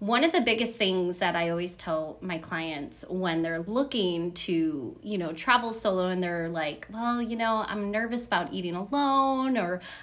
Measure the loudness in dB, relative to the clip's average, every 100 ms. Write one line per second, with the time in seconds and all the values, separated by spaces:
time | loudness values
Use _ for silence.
0 | 2 4 6 4 4 4 2 2 2 4
1 | 2 2 0 2 0 0 -2 -6 -2 -2
2 | -2 -8 -6 -6 -4 -6 -4 -6 -8 -8
3 | -6 -2 0 0 0 -2 -2 0 0 2
4 | 0 0 -2 -4 0 2 2 -2 -6 -10
5 | -6 -4 -4 -2 4 4 2 -2 0 2
6 | 2 2 0 -2 -2 -2 -4 -6 -10 -4
7 | -2 0 -2 0 0 0 -2 -4 -2 -2
8 | -2 -4 0 0 0 -4 -4 -4 -2 2
9 | 4 4 4 2 2 2 0 -2 -8 -16